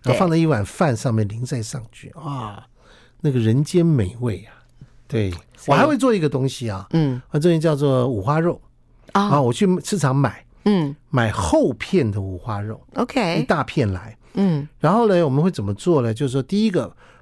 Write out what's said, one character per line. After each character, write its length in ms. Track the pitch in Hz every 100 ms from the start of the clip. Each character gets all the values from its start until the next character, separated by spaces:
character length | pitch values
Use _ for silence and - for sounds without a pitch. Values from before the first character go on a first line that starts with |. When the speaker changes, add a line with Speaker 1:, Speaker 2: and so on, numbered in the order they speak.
Speaker 1:
然 100 | 131
后 60 | 127
放 100 | 185
在 80 | 165
一 80 |
碗 200 | 160 123
饭 320 | 98 - 170 113
上 180 | 131
面 140 | 110 104
淋 160 | 110
在 180 | 123 127
上 180 | 107 - 110
去， 160 | - -
Speaker 2:
对。 120 | -
Speaker 1:
啊， 440 | 147 135 107 104 - _ - - - _
那 100 | 151
个 80 | 127
人 240 | 110 123
间 240 | 151 180 170
美 300 | 147 92 117
味 200 | 123 90
啊！ 120 | 101 - _ - - - -
对， 240 | 113 98 90 - -
Speaker 2:
所 120 | -
以 20 |
Speaker 1:
我 40 |
还 120 | 143 285
会 100 | 277
做 160 | 254
一 60 | 214
个 100 | 151
东 200 | 139 131
西 200 | - 117
啊， 160 | 98 98
Speaker 2:
嗯。 320 | 165 147 123 -
Speaker 1:
啊， 100 | 151
这 100 | 170
个 60 | 165
叫 160 | 160 143
做 320 | 143 131 123
五 120 | 117
花 200 | 101 156
肉。 200 | 170 - - _ _ _ -
Speaker 2:
啊。 100 | 196 202
Speaker 1:
啊， 120 | 147
我 120 | 123
去 160 | 123 202 180
市 120 | - 202
场 200 | 143 135
买， 280 | 127 - - _
Speaker 2:
嗯。 320 | 208 196 147 143 -
Speaker 1:
买 200 | 131 113
厚 420 | - - 320 220
片 360 | 117 - 190 117
的 100 | 101
五 160 | 95 92
花 240 | - 101
肉， 200 | 104 107 -
Speaker 2:
OK。 440 | - 240 262 190 175
Speaker 1:
一 60 |
大 180 | 247 175
片 300 | - - 110
来。 240 | 90 107 - -
Speaker 2:
嗯。 320 | - 196 151 147 -
Speaker 1:
然 140 | 156
后 160 | 214 226
呢， 140 | 180
我 40 | 160
们 140 | 131
会 80 | 180
怎 120 | -
么 120 | 101
做 260 | 101 - 160
呢？ 140 | 117
就 120 | 113 143
是 60 |
说， 100 | 135
第 220 | 135 202
一 60 | 220
个， 240 | 170 107 - - -